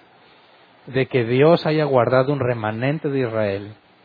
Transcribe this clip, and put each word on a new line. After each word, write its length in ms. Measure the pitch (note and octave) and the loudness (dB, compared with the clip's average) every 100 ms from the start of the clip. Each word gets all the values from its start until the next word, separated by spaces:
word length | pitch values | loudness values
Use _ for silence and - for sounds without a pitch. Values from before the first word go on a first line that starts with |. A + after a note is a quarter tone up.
| _ _ _ _ _ _ _ _ - | _ _ _ _ _ _ _ _ -8
de 220 | C3+ B2+ | -4 -2
que 180 | C3 A2+ | 0 0
Dios 400 | B2+ D3+ E3+ D#3+ | 2 4 4 2
haya 180 | D#3 | -2
guardado 480 | D3 C3 A#2 B2+ C3 | 2 2 4 2 2
un 80 | C#3+ | 0
remanente 720 | B2 A#2 G#2+ A2 C3 D#3 D3+ | -2 -2 -4 -2 -2 -2 -4
de 100 | C#3 | -4
Israel 540 | A#2+ A2 G#2 G2 G2+ A2 _ _ | -2 -2 -2 -4 -8 -18 _ _